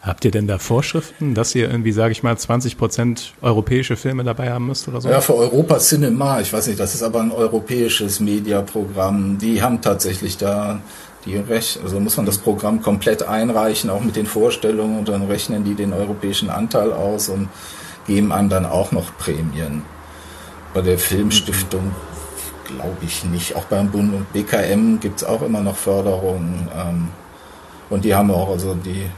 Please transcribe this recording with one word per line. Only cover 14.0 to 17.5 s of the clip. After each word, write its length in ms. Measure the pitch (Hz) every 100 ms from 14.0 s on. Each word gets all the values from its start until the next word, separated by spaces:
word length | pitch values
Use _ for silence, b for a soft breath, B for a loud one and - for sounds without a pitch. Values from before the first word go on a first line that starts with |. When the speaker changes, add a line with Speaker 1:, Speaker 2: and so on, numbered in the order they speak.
Speaker 2:
mit 140 | 110
den 100 | 104
Vorstellungen, 760 | 104 110 117 123 110 107 110 110
und 80 | 104
dann 160 | 101
rechnen 400 | 98 101 - 110
die 100 | 101
den 180 | 101 101
europäischen 560 | 90 101 98 101 98 107
Anteil 440 | 87 113 123 107
aus 360 | - 98 104 104
und 200 | 98 95